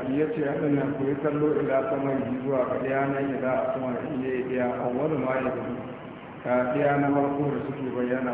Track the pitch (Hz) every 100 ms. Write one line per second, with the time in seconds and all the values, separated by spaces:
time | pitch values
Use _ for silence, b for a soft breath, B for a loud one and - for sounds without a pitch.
0 | 131 143 156 156 139 139 147 139 139 143
1 | 139 143 151 147 151 147 131 135 135 139
2 | 139 135 117 127 135 131 123 123 135 135
3 | 139 139 139 120 127 131 - 131 127 120
4 | - 131 131 127 123 127 123 123 123 127
5 | 151 147 127 131 127 120 117 120 - -
6 | - - - - 123 127 127 143 143 143
7 | 143 143 143 143 139 127 135 135 127 120
8 | 123 127 123